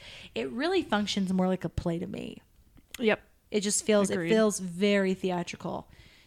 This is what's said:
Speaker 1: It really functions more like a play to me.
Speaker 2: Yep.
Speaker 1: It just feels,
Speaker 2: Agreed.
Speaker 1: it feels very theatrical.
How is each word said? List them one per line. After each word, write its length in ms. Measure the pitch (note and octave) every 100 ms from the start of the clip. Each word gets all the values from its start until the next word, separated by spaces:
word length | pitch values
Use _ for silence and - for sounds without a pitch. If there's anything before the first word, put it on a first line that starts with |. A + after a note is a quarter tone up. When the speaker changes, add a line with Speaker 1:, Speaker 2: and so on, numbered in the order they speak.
| - - -
Speaker 1:
It 160 | - B3+
really 320 | A#3 D#4 F#4+
functions 500 | - G#3 G#3 - F#3
more 140 | F#3 F#3
like 160 | F#3
a 40 | -
play 320 | - F3+ E3+
to 60 | F#3
me. 340 | - - - - _ - - _ -
Speaker 2:
Yep. 240 | A3+ G3+ - _ _
Speaker 1:
It 80 | A3
just 260 | G3 G3 -
feels, 240 | G#3 G3
Speaker 2:
Agreed. 160 | G3+ E3
Speaker 1:
it 80 |
feels 240 | A3 A3 G3+
very 560 | F#3 E3+ G#3 G3+ F#3+
theatrical. 720 | F#3+ F#3+ F3+ E3+ - F3 F#3+ - - - -